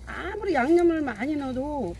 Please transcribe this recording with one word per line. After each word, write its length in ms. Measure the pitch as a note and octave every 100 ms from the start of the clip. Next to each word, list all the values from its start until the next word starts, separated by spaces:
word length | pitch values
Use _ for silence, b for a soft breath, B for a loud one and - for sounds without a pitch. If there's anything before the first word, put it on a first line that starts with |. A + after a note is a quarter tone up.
| -
아무리 480 | - F4 G#4 G#4
양념을 480 | C#4+ B3 F4 E4+ D#4+
많이 340 | C#4+ G#3+ C4 D4+
넣어도 600 | C4+ B3+ C#4+ D4 F#3+